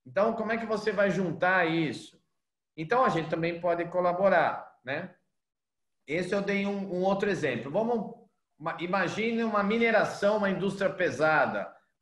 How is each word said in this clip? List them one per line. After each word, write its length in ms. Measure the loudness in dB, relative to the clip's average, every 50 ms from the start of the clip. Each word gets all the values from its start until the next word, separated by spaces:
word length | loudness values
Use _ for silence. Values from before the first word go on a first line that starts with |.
| -16
Então, 280 | -6 0 0 2 2 0
como 180 | -2 -4 -4
é 60 | -4 -4
que 80 | -2
você 260 | -4 -4 -2 -2 -2
vai 180 | 0 2 2 2
juntar 560 | 2 0 0 -2 -2 0 2 2 4 4 2
isso? 560 | 2 2 0 0 -2 -4 -6 -12 -18 _ _ _ _ _ _ _ _ _ _ _ _ -12
Então, 300 | -10 -2 0 2 4 4
a 40 | 4
gente 200 | 2 0 -2 -2
também 320 | -2 -2 -2 -2 -2 -2
pode 240 | 0 0 0 0 -2
colaborar, 840 | -4 -2 0 0 2 2 4 4 4 6 6 4 4 0 -4 -10 -14 _ _ -10
né? 320 | -8 -6 -6 -8 -10 -16 _ _ _ _ _ _ _ _ _ _ _ _ _ _ _ _ _ _
Esse 300 | -6 -4 -4 -2 -2 -2
eu 60 | -2
dei 240 | -2 -2 -2 -2 -2
um, 280 | -2 -4 -6 -6 -6 -4
um 100 | -2 0
outro 260 | 0 0 0 0 -2
exemplo. 420 | -2 0 -2 -2 -2 -2 -6 -4
Vamos 440 | -2 -2 0 0 0 -2 -4 -6 -12 -18 -20 _ _ _ _ _ _ -10
ma-, 180 | -8 -8 -6 -6
imagine 600 | -6 -2 0 0 0 0 -2 -2 -2 -2 0 0
uma 220 | -2 0 0 0 0
mineração, 760 | 2 2 2 2 4 4 4 2 2 -2 2 2 2 2 2
uma 120 | 2 0
indústria 400 | 0 0 -2 -2 -2 0 -2 -2
pesada. 840 | 0 0 -2 0 0 2 2 4 4 4 2 2 0 -4 -6 -6 -12 -20 _ _ _ _